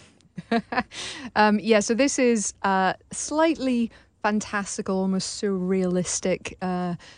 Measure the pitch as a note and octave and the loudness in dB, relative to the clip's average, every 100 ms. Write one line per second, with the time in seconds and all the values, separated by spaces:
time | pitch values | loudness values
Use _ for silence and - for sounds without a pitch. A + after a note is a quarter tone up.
0 | - _ _ - - A#3 - A#3+ - - | -20 _ _ -16 -2 -2 0 -6 -6 -12
1 | - - B3 - G#3+ G#3 A3 G#3+ G3+ A3 | -14 -12 -4 4 4 4 4 4 4 2
2 | C#4 - B3 A3+ - - G3 F#3+ F#3 - | 2 4 4 4 0 -4 0 2 2 0
3 | - - - D4+ E4 C#4+ C4 A#3+ A3+ - | -10 -10 -4 2 2 2 0 0 -2 -6
4 | _ _ G#3 G#3+ - G#3 G3 - G3+ F#3+ | _ _ -2 -2 -2 -6 -6 -8 -4 -2
5 | F#3+ F#3+ - - G#3 F#3+ F3+ F#3+ F3+ F3+ | 0 -2 -4 -6 -4 -2 0 0 0 0
6 | F3 - F#3+ F3+ - - F#3 F3+ F3+ E3+ | -2 -4 -2 -4 -6 -10 -6 -4 -4 -6
7 | - | -12